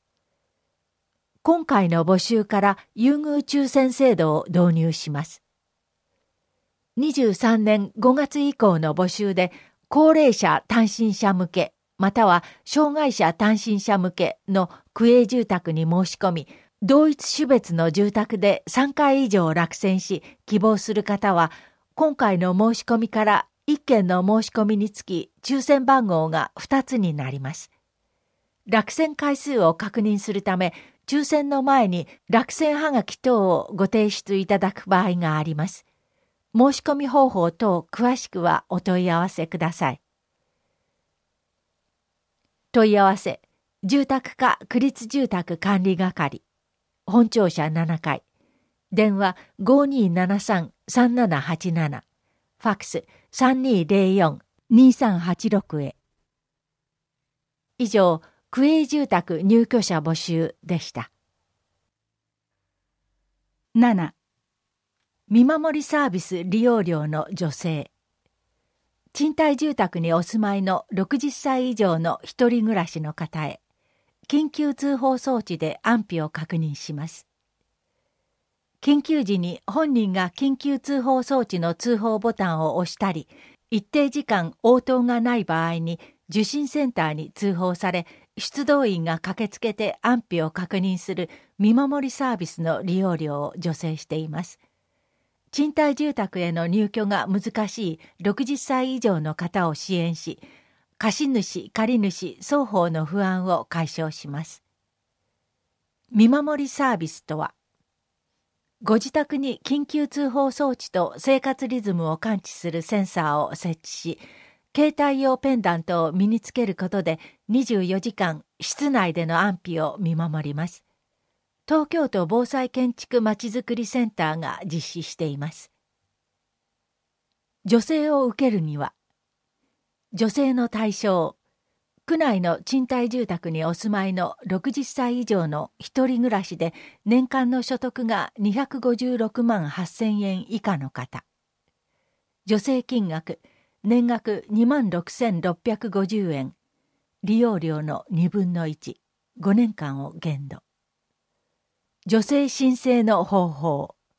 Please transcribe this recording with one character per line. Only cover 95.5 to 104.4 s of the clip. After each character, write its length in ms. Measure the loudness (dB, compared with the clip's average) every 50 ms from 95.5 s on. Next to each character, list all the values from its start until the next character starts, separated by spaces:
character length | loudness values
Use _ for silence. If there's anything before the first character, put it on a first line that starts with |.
賃 220 | -4 -2 -2 -2 0
貸 220 | 0 0 2 0
住 180 | 0 -2 -2 -2
宅 260 | -4 -6 -6 -4 -4
へ 140 | -4 -2 -2
の 120 | -2 -2
入 220 | 0 0 0 0 0
居 180 | -2 -2 -2
が 220 | -2 -2 -2 -2 -2
難 400 | -2 -2 -4 -4 -4 -4 -4 -4
し 280 | -6 -6 -6 -6 -6
い 40 | -8 _ -20 _ -6
六 240 | -4 -4 -2 -2 -2
十 100 | -4 -4
歳 400 | -6 -4 -4 -2 -2 -2 -2 -4
以 60 | -2
上 180 | -2 0 0 0
の 160 | -2 -4 -6
方 320 | -6 -6 -4 -2 -2 -2 -2
を 60 | -2
支 220 | -4 -6 -4 -2
援 200 | -2 -2 -2 -4
し、 240 | -6 -8 -12 -14 -14 -16 -20 _ _ _ _ _ _ _ _ _ -6
貸 300 | -4 -2 -2 -2 -2 0
主、 420 | 0 -2 -2 -4 -6 -12 -12 -8
借 220 | -6 -4 -2 0 0
り 60 | 0
主、 380 | 0 0 -2 -6 -8 -12 -12 -12
双 240 | -8 -2 -2 -2 -2
方 240 | 0 0 0 0 0
の 160 | 0 -4 -4
不 160 | -4 -4 -2
安 240 | -2 -2 -2 -2 -2
を 200 | 0 -2 -2 -2 -4
解 180 | -6 -6 -6 -6
消 220 | -4 -6 -6 -6
し 180 | -8 -10 -12 -12
ま 160 | -10 -10